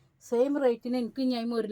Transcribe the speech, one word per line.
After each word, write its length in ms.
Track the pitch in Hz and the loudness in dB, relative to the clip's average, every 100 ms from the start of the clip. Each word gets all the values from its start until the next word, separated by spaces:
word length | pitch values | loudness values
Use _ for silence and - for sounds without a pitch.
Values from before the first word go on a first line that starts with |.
| _ _ - | _ _ -4
സെയിം 240 | 233 277 285 | 0 2 2
റേറ്റിന് 340 | 262 233 247 254 | 2 0 -2 -4
എനിക്ക് 220 | 226 - 262 | -4 -2 -2
ഞാൻ 200 | 240 233 233 | -2 -2 -2
ഒരു 100 | 208 | -2